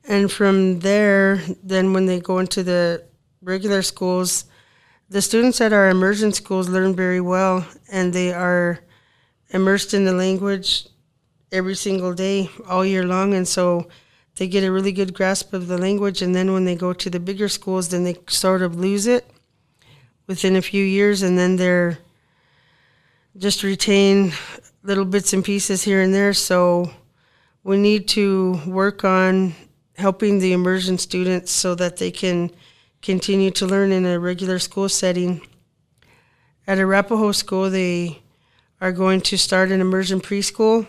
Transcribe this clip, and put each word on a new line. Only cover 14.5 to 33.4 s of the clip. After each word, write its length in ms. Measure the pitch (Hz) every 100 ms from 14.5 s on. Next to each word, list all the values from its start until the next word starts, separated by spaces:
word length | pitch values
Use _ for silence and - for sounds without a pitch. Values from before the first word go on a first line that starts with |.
| 196
a 80 | 190
really 220 | 185 196
good 220 | 190 196
grasp 380 | - 190 196 -
of 140 | 190 175
the 120 | 180
language. 440 | 185 202 202 185
And 120 | 180
then 180 | 180 190
when 120 | 190
they 120 | 185 175
go 160 | 180
to 180 | 180 185
the 100 | 175
bigger 280 | 175 196 202
schools, 400 | - - 185 170
then 160 | 175
they 120 | 180 175 -
sort 340 | - 190 185
of 140 | 180 170
lose 300 | 185 202 214
it 220 | 247 - _ _ _ _ _ _ _ _ _ -
within 300 | 185 190 185
a 40 |
few 240 | - 196
years, 380 | 196 196 208 196
and 160 | 190 180
then 180 | 180 185
they're 400 | 180 180 175 160 _ _ _ _ _ _ _ _ _ _ _ _ _ 190
just 240 | 196 -
retain 680 | 196 196 - 196 196 196 190 156 - - _ _
little 240 | 190 196 190
bits 260 | 196 190
and 100 | 190
pieces 400 | 190 202 - 190
here 200 | - 190
and 100 | 190
there. 220 | 196 202
So 560 | 190 - 180 180 175 175 - _ _ _ _ _ _
we 140 | 190 196
need 280 | 202 214 208
to 520 | 214 202 190 185 180 156
work 380 | 185 196 196
on 500 | 190 185 185 190 185 156 - _ _ -
helping 420 | 196 190 208 202
the 140 | 185
immersion 460 | 180 180 185 185 180
students 520 | - 185 180 180 180
so 240 | - 185 175
that 200 | 180 180
they 140 | 180
can 400 | 175 185 175 175 - _ _ _ _
continue 500 | - 185 - 196